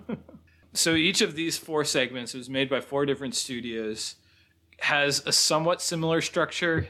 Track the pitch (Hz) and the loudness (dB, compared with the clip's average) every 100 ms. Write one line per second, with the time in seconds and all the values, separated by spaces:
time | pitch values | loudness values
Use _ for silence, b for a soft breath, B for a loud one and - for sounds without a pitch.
0 | - 220 - - - b b - 170 165 | -4 -10 -12 -20 -20 b b -2 2 4
1 | 170 190 147 139 165 156 - 156 143 147 | 4 2 0 0 -4 -4 -2 0 2 2
2 | 123 127 117 131 123 135 135 131 - 139 | 0 -2 -8 -10 -6 -2 0 0 0 0
3 | 143 127 135 - - 120 120 113 110 107 | 0 0 -2 -4 -4 -6 -6 -4 -4 -6
4 | - - b b b b _ - - 147 | -8 -12 b b b b _ -6 0 2
5 | 143 135 - - - 156 165 180 - 170 | 2 0 2 2 4 4 2 0 0 0
6 | 160 165 - 175 156 - 175 160 - | 2 2 2 0 0 0 0 2 -2